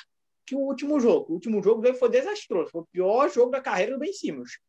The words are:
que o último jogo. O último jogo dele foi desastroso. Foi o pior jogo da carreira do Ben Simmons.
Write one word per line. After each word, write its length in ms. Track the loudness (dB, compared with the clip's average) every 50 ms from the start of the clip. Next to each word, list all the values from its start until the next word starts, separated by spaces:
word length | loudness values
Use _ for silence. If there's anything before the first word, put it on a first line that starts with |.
| -10 _ _ _ _ _ _ _ _
que 80 | -6 -4
o 60 | -2
último 400 | -2 -2 -4 -4 -4 -2 0 2
jogo. 320 | 4 4 4 4 2 -2 -6
O 20 |
último 260 | -6 -4 -2 -2 0
jogo 220 | 2 2 2 4 4
dele 140 | 2 2
foi 120 | 2 2 2
desastroso. 640 | 2 2 0 0 -4 -8 -6 -4 -2 -2 -2 -4
Foi 120 | -6 -10 -12
o 40 | -8 -4
pior 360 | -2 0 2 2 2 2 2
jogo 220 | 2 2 2 2
da 100 | 2 -2
carreira 340 | -4 -2 0 0 0 0 -2
do 40 | -4
Ben 140 | -4 -6 -6
Simmons. 460 | -6 -6 -6 -6 -8 -10 -14 -16 -20 _